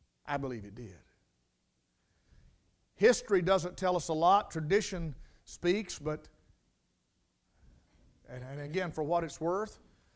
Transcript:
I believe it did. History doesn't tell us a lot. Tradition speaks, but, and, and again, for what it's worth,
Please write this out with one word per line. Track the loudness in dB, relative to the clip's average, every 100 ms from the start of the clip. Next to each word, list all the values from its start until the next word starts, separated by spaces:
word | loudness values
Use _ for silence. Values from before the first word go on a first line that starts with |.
| _ _
I | -6 -4
believe | -4 -6
it | -10 -12
did. | -14 -16 _ _ _ _ _ _ _ _ _ _ _ _ _ -20 -20 _ _ _ _
History | 4 6 6 4 2
doesn't | 4 2 2 -2
tell | 0 0
us | 0
a |
lot. | 2 6 6 2
Tradition | -6 0 0 0 -4 -6 -8 -14 -20
speaks, | -20 -4 0 0 -2 -8
but, | -6 -6 -10 _ _ _ _ _ _ _ _ _ _ _ _ _ -20 -20 _ _ _ _ -16
and, | -12
and | -10 -10
again, | -6 -4 -2
for | -2
what | 0 0
it's | 0 -4
worth, | -2 -2 -4 -10 _ _ _